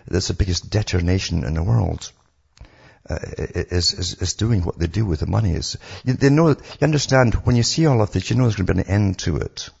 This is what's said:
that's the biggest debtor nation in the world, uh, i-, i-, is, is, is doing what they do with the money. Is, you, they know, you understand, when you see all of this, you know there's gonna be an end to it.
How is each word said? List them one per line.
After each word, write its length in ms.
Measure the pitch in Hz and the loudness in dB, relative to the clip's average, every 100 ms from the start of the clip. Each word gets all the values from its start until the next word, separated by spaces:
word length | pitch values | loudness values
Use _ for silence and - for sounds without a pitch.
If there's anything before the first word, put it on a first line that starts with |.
| - | -6
that's 220 | 92 - | -4 -2
the 40 | |
biggest 380 | 90 95 87 - | -4 -4 -4 -2
debtor 300 | 104 101 92 | -4 -2 -2
nation 420 | 87 95 - 85 | 0 0 0 -4
in 100 | 62 | -2
the 100 | 80 | -2
world, 480 | 85 113 87 80 - - _ _ _ _ - _ - _ - | 0 2 0 -4 -10 -20 _ _ _ _ -20 _ -20 _ -8
uh, 120 | 80 | -8
i-, 200 | - - | -8 -8
i-, 220 | - - - | -6 -6 -2
is, 240 | 90 87 | 0 0
is, 220 | - 90 - | -2 -6 -6
is 180 | 92 | -6
doing 300 | - 107 110 | -2 0 0
what 160 | 85 - | 0 -2
they 80 | 85 | -2
do 180 | 80 110 | -2 -2
with 140 | 80 | -2
the 80 | - | 0
money. 240 | 98 107 | 0 0
Is, 260 | 80 - - - - - | -2 -4 -10 -14 -10 -4
you, 80 | 127 | 2
they 160 | 139 | 4
know, 180 | 147 165 | 6 4
you 60 | 135 - - | 2 -2 -2
understand, 540 | 147 151 - 135 123 - | 0 0 2 4 4 2
when 200 | - 120 | 2 2
you 80 | |
see 220 | 117 - 160 | 2 2 2
all 160 | 123 | 4
of 100 | 107 | 2
this, 200 | 95 - | -2 0
you 40 | 113 | 2
know 100 | 127 | 2
there's 100 | 98 | 2
gonna 180 | 90 | 0
be 60 | 90 | 0
an 80 | - | 2
end 320 | 101 104 92 | 2 2 0
to 180 | - 73 | -2 -2
it. 320 | - - - - | -4 -8 -16 -16